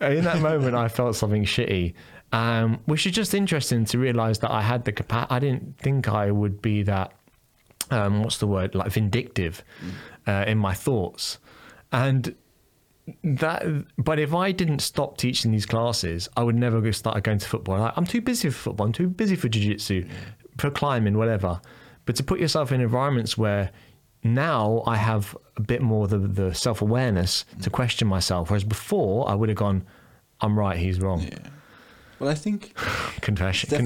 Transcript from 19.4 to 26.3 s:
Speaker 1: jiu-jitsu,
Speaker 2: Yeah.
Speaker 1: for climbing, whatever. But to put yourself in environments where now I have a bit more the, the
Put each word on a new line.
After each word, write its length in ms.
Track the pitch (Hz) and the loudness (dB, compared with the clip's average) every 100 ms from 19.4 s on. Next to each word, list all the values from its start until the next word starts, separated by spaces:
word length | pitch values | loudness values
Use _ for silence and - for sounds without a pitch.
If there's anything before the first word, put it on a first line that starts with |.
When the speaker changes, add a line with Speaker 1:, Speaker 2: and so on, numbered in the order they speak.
| 123 | 0
Speaker 1:
jiu-jitsu, 580 | 110 101 104 - 95 85 | 2 0 0 -2 -2 -2
Speaker 2:
Yeah. 60 | - - - - - | -10 -16 -18 -16 -4
Speaker 1:
for 140 | 143 | -4
climbing, 460 | 139 147 123 104 107 | 0 0 2 2 2
whatever. 420 | 113 104 95 87 - - - - - | 2 0 -2 -4 -8 -20 -20 -12 -4
But 100 | 117 | -4
to 80 | |
put 160 | 135 185 | 0 0
yourself 320 | 160 160 131 | 0 0 0
in 100 | 131 | 0
environments 560 | 117 123 139 127 110 - | 2 2 2 0 -2 0
where 320 | 107 101 98 - - _ _ _ 117 | 0 0 -2 -8 -20 _ _ _ 0
now 560 | 120 160 135 107 113 113 | 2 2 0 2 0 0
I 80 | 110 | 0
have 400 | 110 110 98 - _ - | 2 0 -2 -10 _ -6
a 40 | |
bit 200 | 104 120 | -2 0
more 260 | 120 110 101 | 2 2 2
the, 100 | 104 | 2
the 360 | 98 | 0